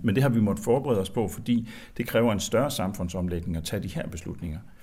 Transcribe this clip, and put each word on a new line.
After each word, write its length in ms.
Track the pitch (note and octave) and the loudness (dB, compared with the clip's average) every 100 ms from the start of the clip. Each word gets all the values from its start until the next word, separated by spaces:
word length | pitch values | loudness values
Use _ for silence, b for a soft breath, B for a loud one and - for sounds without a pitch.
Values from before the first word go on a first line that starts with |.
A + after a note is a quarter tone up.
Men 120 | - | 2
det 80 | G2+ | 4
har 80 | C3+ | 4
vi 100 | A#2 | 4
måttet 240 | G#2 F#2+ | 4 2
forberede 360 | - A#2+ D3 A2 | 2 2 4 2
os 100 | F#2+ | 2
på, 180 | - G2+ | -2 -2
fordi 400 | - - A#2+ A2+ B B - | -2 0 0 0 B B -6
det 100 | B2 | 0
kræver 260 | A2+ A#2 | 4 4
en 80 | G2+ | 2
større 300 | - A2+ C#3+ | 2 2 2
samfundsomlægning 840 | - F#2+ G2 F2 F#2 F2+ E2+ F2 E2 | 0 -2 -2 -4 -2 -2 -2 -2 -4
at 80 | |
tage 180 | E2 G#2 | -4 -4
de 60 | F2+ | -4
her 180 | D#3 - | -6 -6
beslutninger. 520 | E2+ - - E2+ D#2 - B | -8 -8 -8 -8 -8 -10 B